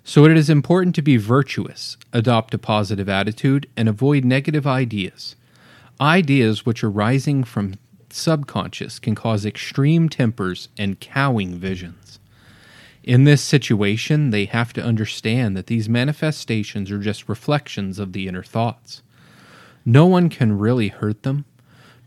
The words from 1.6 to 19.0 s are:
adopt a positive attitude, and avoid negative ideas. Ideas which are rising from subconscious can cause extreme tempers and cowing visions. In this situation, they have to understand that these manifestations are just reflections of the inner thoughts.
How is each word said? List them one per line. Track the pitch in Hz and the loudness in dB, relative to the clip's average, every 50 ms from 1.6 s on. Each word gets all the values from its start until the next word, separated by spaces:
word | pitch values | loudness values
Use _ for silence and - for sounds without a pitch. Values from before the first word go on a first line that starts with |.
| 98 - - - - - - - - _ - | -8 -8 -10 -14 -14 -16 -16 -18 -12 _ -2
adopt | 120 110 123 120 113 113 - - | 0 2 2 2 2 0 -2 -6
a | |
positive | 98 - - 110 107 104 95 110 98 98 101 | -6 -4 -2 -2 0 0 -2 -4 -4 -4 -2
attitude, | 98 98 101 107 107 - - 135 135 143 143 - - | -2 -2 -2 -4 -4 -2 0 0 0 0 -2 -6 -4
and | - 113 110 | -2 0 0
avoid | 104 104 131 139 147 143 127 | 0 0 0 2 2 2 2
negative | 123 127 135 135 - 151 151 135 | 2 0 0 0 -2 -2 -2 -2
ideas. | 147 127 131 131 117 107 101 92 90 - - - - - _ _ _ _ _ _ - - - - - _ - | -2 -2 -2 -2 -2 -4 -6 -6 -6 -10 -14 -18 -20 -20 _ _ _ _ _ _ -20 -20 -20 -20 -12 _ 0
Ideas | 143 147 165 190 180 139 139 139 117 110 107 - - | 2 2 4 4 4 2 2 2 2 2 0 -2 -2
which | 123 110 - - | -4 -4 -2 -4
are | 110 | -4
rising | 98 107 104 113 135 139 123 147 143 135 123 | -2 -2 0 0 0 0 -2 -2 -2 -2 -2
from | - - 110 101 95 95 - _ _ _ _ _ _ | -4 -4 -6 -6 -6 -8 -12 _ _ _ _ _ _
subconscious | - - - 165 160 151 143 - - 107 90 - - - - - - | -12 -6 -2 0 0 -2 -2 -6 -6 -8 -6 -8 -10 -12 -12 -12 -14
can | - - 117 107 | -8 -6 -4 -4
cause | - - 117 110 104 101 | -2 -2 -2 -2 -2 -2
extreme | 107 - - - - - - 135 147 160 170 165 | -6 -8 -10 -12 -6 -2 0 2 4 4 4 2
tempers | 156 - - 131 110 107 - 98 90 90 - - - - | 0 0 0 0 0 0 -2 -4 -6 -6 -8 -12 -14 -10
and | - 104 98 95 - | -8 -6 -6 -6 -8
cowing | - - - 135 139 139 127 107 95 90 90 | -10 -8 -4 -2 -2 0 0 -2 -2 -4 -6
visions. | 87 92 95 95 90 90 85 85 - _ - - - _ _ _ _ _ - - - - - - - - - _ _ - | -8 -6 -6 -6 -8 -10 -14 -18 -20 _ -20 -20 -20 _ _ _ _ _ -20 -20 -20 -20 -20 -20 -20 -20 -20 _ _ -2
In | - 123 123 139 | 4 4 6 8
this | 147 147 131 | 8 6 4
situation, | - - - 139 - - 120 101 104 101 104 110 - - 151 151 151 135 | 4 2 0 0 2 2 0 0 0 0 -2 -2 -2 -2 0 0 0 0
they | 107 104 98 | 0 0 -2
have | 92 - 117 117 113 - | -2 -2 -2 -4 -4 -6
to | 113 - | -6 -2
understand | 120 117 107 110 - - - - 110 113 127 123 107 95 | -2 0 -2 -2 -4 -8 -6 -4 -2 -2 0 -2 -2 -4
that | 95 90 | -6 -6
these | - 117 113 107 107 | -4 -4 -4 -2 -2
manifestations | 117 120 127 143 151 - 156 156 147 - - - 113 110 101 - - 107 98 92 | 0 0 0 -2 -2 -2 -4 -4 -4 -6 -6 -6 -4 -4 -4 -6 -8 -8 -6 -6
are | 101 101 | -6 -4
just | 101 107 98 - - | -4 -4 -6 -6 -6
reflections | - 104 - - - 147 139 139 - - - 98 95 92 98 | -8 -10 -6 -4 -2 -2 -2 -4 -6 -10 -8 -8 -8 -8 -8
of | 101 95 90 | -10 -10 -8
the | 101 95 92 | -8 -8 -8
inner | 90 90 90 | -8 -10 -10
thoughts. | - - 113 113 113 113 _ _ - - - | -6 -4 -2 -2 -2 -4 _ _ -20 -20 -20